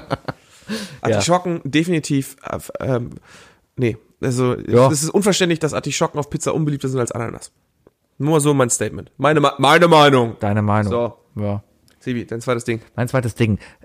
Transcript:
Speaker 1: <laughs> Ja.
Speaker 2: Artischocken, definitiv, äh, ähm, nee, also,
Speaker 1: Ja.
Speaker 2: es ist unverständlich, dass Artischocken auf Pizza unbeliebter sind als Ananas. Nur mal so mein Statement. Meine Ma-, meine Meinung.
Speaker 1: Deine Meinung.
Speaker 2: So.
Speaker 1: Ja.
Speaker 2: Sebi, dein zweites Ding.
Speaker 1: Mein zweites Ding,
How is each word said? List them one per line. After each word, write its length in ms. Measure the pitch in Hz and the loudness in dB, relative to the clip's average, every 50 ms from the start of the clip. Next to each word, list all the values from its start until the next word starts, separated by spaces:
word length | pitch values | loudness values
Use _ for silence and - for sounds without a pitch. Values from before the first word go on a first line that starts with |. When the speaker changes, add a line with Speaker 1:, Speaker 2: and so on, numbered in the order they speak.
Speaker 1:
<laughs> 60 | - - - - - - - - _ _ _ - _ | -4 -4 -6 -8 -8 -10 -14 -14 _ _ _ -20 _
Ja. 500 | - 214 220 208 180 151 - - 123 110 | -12 -10 -10 -10 -12 -12 -8 -4 -2 -2
Speaker 2:
Artischocken, 440 | 101 - 156 175 175 175 180 165 - - | 0 0 0 0 0 0 -4 -6 -6 -6
definitiv, 720 | 139 123 151 165 175 175 156 - - 147 135 135 - - - - | -2 0 0 0 0 0 -2 -2 -2 -2 -2 -2 -4 -10 -16 -12
äh, 160 | - - - - - - - | -10 -10 -10 -10 -10 -10 -6
ähm, 300 | - 127 131 120 120 - - - - - - - - - _ _ _ _ _ | -4 -2 -2 -2 -4 -6 -12 -16 -20 -20 -20 -20 -20 -20 _ _ _ _ _
nee, 220 | - 127 113 107 - _ _ _ _ - | -2 -2 -2 -2 -4 _ _ _ _ -4
also, 340 | 131 123 123 127 123 123 - - | -2 0 0 0 0 0 -2 -2
Speaker 1:
Ja. 240 | - 110 120 131 135 | 2 4 6 6 4
Speaker 2:
es 120 | 156 139 156 | 4 0 -2
ist 80 | 160 | 0
unverständlich, 480 | - 202 190 214 180 - 185 170 165 151 | 0 2 2 2 2 2 2 0 0 0
dass 160 | 160 143 - | -2 -4 -4
Artischocken 440 | - - 147 139 - 165 156 - 147 | -4 -6 -6 -4 -2 -4 -2 -2 -6
auf 120 | 143 - | -6 -6
Pizza 240 | - - - - - | -8 -6 -4 -4 -2
unbeliebter 340 | 175 156 147 147 135 - 131 | -2 -2 -2 -4 -4 -6 -4
sind 100 | 131 131 | -4 -4
als 140 | 120 - - | -4 -4 -4
Ananas. 400 | 117 117 - - - - - _ _ _ _ _ _ _ _ _ _ _ _ _ | -6 -8 -8 -10 -14 -18 -20 _ _ _ _ _ _ _ _ _ _ _ _ _
Nur 140 | - 135 151 | -4 -2 0
mal 100 | 160 156 | 2 2
so 140 | 143 147 147 | 2 2 2
mein 160 | 135 127 117 | 2 2 0
Statement. 420 | - - 107 110 - 95 - - _ - | 0 -2 -4 -6 -8 -10 -14 -16 _ -2
Meine 220 | 131 147 156 151 | 0 2 2 4
Ma-, 160 | 113 139 - - | 2 2 2 2
meine 300 | 135 135 151 170 175 170 | 4 4 6 6 6 6
Meinung. 480 | 165 156 147 143 135 127 120 117 107 - | 8 8 8 8 6 6 2 0 -2 -4
Speaker 1:
Deine 220 | 110 104 104 110 104 | -2 -2 0 0 0
Meinung. 280 | 104 104 107 104 101 | 2 0 0 0 0
Speaker 2:
So. 280 | 120 120 120 113 - _ _ _ _ 113 | -2 -2 -4 -4 -8 _ _ _ _ -8
Speaker 1:
Ja. 240 | 104 101 101 101 - _ _ _ _ _ _ _ | -6 -6 -6 -6 -10 _ _ _ _ _ _ _
Speaker 2:
Sebi, 240 | _ 131 123 117 - | _ -6 -6 -6 -6
dein 160 | - 113 117 | -8 -10 -8
zweites 240 | 117 131 123 117 - | -4 -4 -4 -2 -2
Ding. 160 | - 113 113 - - _ | -4 -4 -4 -6 -8 _
Speaker 1:
Mein 120 | - 120 120 | -4 -4 0
zweites 260 | - 131 120 117 - | 0 0 0 -2 0
Ding, 240 | - 120 107 101 - - - - _ _ | 0 2 2 2 0 -4 -10 -20 _ _